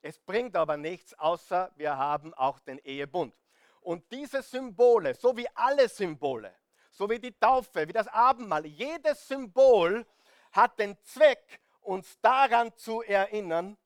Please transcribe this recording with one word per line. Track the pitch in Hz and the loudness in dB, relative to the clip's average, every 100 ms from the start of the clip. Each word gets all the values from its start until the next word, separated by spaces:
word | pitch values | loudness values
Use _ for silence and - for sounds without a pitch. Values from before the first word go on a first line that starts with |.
Es | 156 - | -18 -18
bringt | - 202 247 180 | -6 -4 -2 -2
aber | 156 151 | -2 -4
nichts, | 156 180 _ | -6 -12 _
außer | - 156 170 _ 180 185 _ | -4 -2 -2 _ -4 -4 _
wir | 151 135 | -6 -4
haben | 143 147 156 | -2 -4 -6
auch | 151 135 135 | -4 -4 -4
den | - 135 | -16 -16
Ehebund. | 139 139 139 175 135 _ _ _ _ _ | -12 -10 -6 -6 -6 _ _ _ _ _
Und | 175 170 _ | -10 -10 _
diese | 254 285 277 | -14 -8 -8
Symbole, | - 254 254 180 247 233 151 | -8 -12 -12 2 4 4 2
so | 123 247 | 0 -2
wie | 233 240 | -2 -8
alle | - 233 285 247 | -2 0 2 0
Symbole, | - 190 151 143 120 104 _ _ _ _ | 0 -8 -4 -6 -6 -12 _ _ _ _
so | _ 202 | _ -6
wie | 233 | -6
die | 247 | -8
Taufe, | _ 220 262 - 175 156 | _ 2 2 -2 -6 -4
wie | |
das | 220 214 | -4 -4
Abendmahl, | 220 247 240 220 156 156 | 2 2 2 -2 -6 -6
jedes | 147 254 330 302 285 - | -10 -10 -4 -4 -4 -8
Symbol | 269 240 240 269 220 170 214 226 _ _ _ _ | -10 -4 6 8 8 4 -2 -8 _ _ _ _
hat | - 233 - | 2 2 2
den | 208 202 | -6 -6
Zweck, | - 254 302 247 _ - _ _ | -20 4 4 4 _ -20 _ _
uns | - 190 - _ | -8 -8 -8 _
daran | 220 262 269 233 233 _ | 2 4 4 2 0 _
zu | - 226 | -10 -8
erinnern | 226 202 202 214 185 165 190 208 | 0 0 0 -4 -4 -4 -4 -14